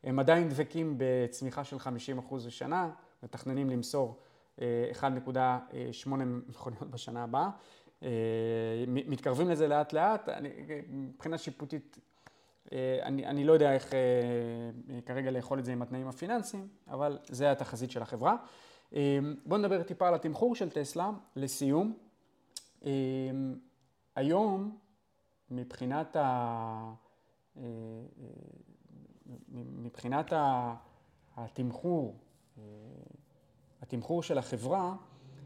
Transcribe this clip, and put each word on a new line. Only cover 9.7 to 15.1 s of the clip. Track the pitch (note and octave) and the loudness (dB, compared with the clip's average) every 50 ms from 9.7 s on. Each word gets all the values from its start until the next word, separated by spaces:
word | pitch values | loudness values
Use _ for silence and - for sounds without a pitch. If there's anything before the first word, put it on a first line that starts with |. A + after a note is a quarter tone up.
| D3 D3 D3+ - D#3 | 6 4 2 2 2
לאט. | D3+ E3+ G3+ A3 G#3 - - | 4 4 4 4 2 -2 -4
אני, | - - C#3+ C#3+ - - - D3+ D#3 C#3+ - - | -6 -6 -6 -8 -10 -12 -10 -8 -8 -8 -8 -8
מבחינה | C3+ C#3 C3+ C3 C3 - - D#3 E3 | -8 -8 -8 -10 -12 -8 -6 -4 -4
שיפוטית, | D#3+ - D#3 C3+ - D3+ C#3 - D3 - - - - _ _ _ _ _ - _ _ _ _ _ _ _ - | -4 -4 -8 -8 -8 -8 -6 -6 -8 -8 -12 -20 -20 _ _ _ _ _ -20 _ _ _ _ _ _ _ -8
אה, | - C3 C3 C3 C3 B2+ - | -4 -2 0 2 0 0 0
אני, | - C#3 C#3 - | -2 -2 -2 -2
אני | - C#3+ C#3+ C#3+ | -2 0 4 8
לא | D3+ D#3+ | 8 10
יודע | D#3 D3+ C#3+ C3+ | 10 10 8 6
איך, | C3 - - C#3 | 4 2 2 2
אה, | C3 C3 B2+ B2 B2 A#2+ A#2+ A#2+ A#2+ A#2 A#2 A#2 A#2 A#2 A#2 A#2+ B2 - - C3+ A#2+ A#2+ | 4 6 6 6 6 4 4 2 0 0 -2 -4 -6 -6 -8 -8 -10 -12 -10 -10 -10 -6
כרגע | - | -4